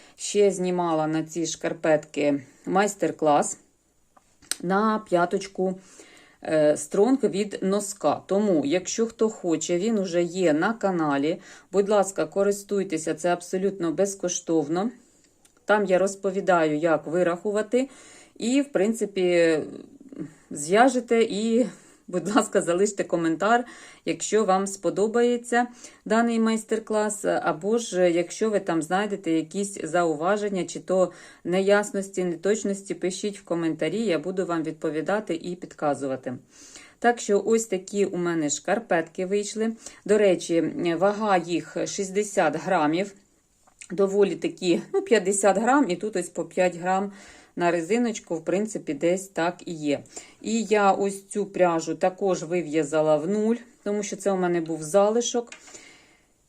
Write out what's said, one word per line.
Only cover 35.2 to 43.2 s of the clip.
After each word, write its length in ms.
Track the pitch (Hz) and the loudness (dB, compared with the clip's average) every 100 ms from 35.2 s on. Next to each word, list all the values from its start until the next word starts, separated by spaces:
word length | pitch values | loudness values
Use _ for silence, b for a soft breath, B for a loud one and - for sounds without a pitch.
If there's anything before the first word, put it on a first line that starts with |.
| 220 165 | -2 -6
і 200 | - 180 | -6 -10
підказувати. 800 | - - 151 135 135 131 - 123 B B B B B B | -12 -6 -2 -2 -4 -6 -8 -12 B B B B B B
Так 200 | 240 233 | 0 0
що 240 | - 202 - | 0 0 2
ось 200 | 226 220 | 0 0
такі 400 | 185 185 202 196 | -6 -6 -2 -2
у 120 | 175 | 0
мене 320 | 175 165 147 | -2 0 -2
шкарпетки 760 | 143 - 208 220 170 160 - 185 | -4 -2 -2 0 -2 -2 -6 -2
вийшли. 480 | 208 208 214 220 220 B B - | -2 -4 -4 -4 -4 B B 0
До 120 | 208 | 4
речі, 440 | 208 170 - 165 156 151 170 165 | 6 4 2 0 0 -2 -2 2
вага 380 | 196 208 214 185 | 2 2 2 2
їх 400 | 165 170 156 175 160 | 2 -4 -4 -6 -6
шістдесят 720 | - 190 190 208 - 160 147 | -4 -4 -2 -2 0 0 0
грамів. 580 | 180 185 151 165 202 - | -2 0 2 0 -4 -8